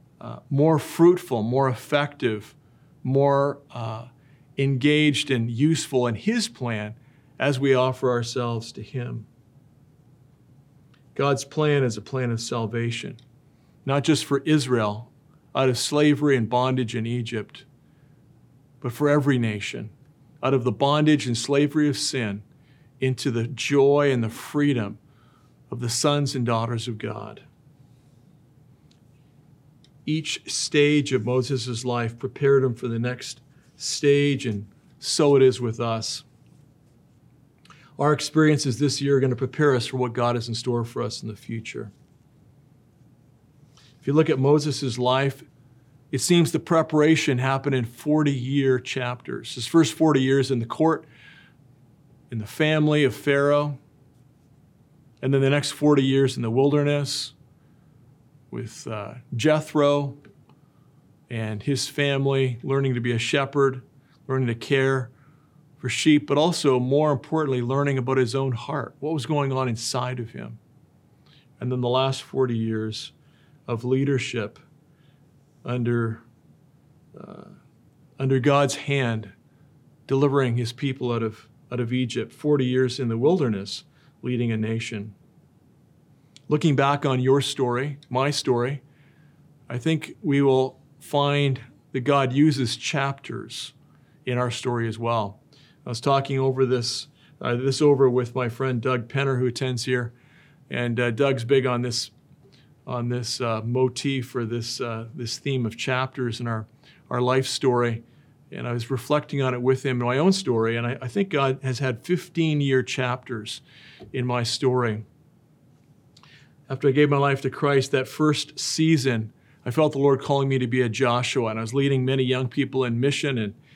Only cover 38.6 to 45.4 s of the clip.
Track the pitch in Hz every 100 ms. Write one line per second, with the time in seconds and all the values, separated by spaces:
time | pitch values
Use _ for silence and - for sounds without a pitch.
38.6 | 143 113 143 - 143 139 131 120 127 -
39.6 | 151 135 - 131 123 117 120 120 120 113
40.6 | - 120 117 120 117 - 113 104 - 117
41.6 | 113 - 110 - _ _ _ _ _ _
42.6 | _ _ _ _ _ _ _ _ _ _
43.6 | _ - - _ - 143 156 135 135 151
44.6 | 147 127 135 117 123 131 143 -